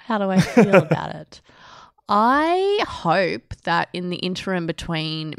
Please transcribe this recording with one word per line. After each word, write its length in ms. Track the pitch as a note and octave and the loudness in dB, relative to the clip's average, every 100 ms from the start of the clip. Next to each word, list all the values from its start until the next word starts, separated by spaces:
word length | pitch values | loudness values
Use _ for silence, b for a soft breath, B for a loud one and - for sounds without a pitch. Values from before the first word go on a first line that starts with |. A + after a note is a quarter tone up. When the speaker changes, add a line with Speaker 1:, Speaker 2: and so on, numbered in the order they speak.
| - | -6
Speaker 1:
how 140 | G#3+ | -2
do 100 | G3 | 2
I 100 | F#3+ | 2
feel 360 | - - G#3 F#3+ | 4 4 6 6
Speaker 2:
<laughs> 80 | |
Speaker 1:
about 320 | D#3 D#3+ - D3+ | 4 -2 -2 -10
it? 260 | - - B B B B B _ - | -16 -20 B B B B B _ -2
I 720 | G3+ A#3 C#4 D#4+ F4+ G4 G#4 - | 2 4 2 2 2 0 0 -4
hope 680 | - E3+ F3 F3 - - - | -4 0 0 0 -4 -10 -12
that 260 | - E3+ - | -2 -2 -2
in 200 | F3 F3+ | -6 -6
the 60 | F3+ | -6
interim 500 | F3+ F#3 - F#3 E3 | -6 -6 -4 -4 -4
between 640 | - - E3 D#3 D#3 D#3 | -6 -6 -4 -4 -6 -8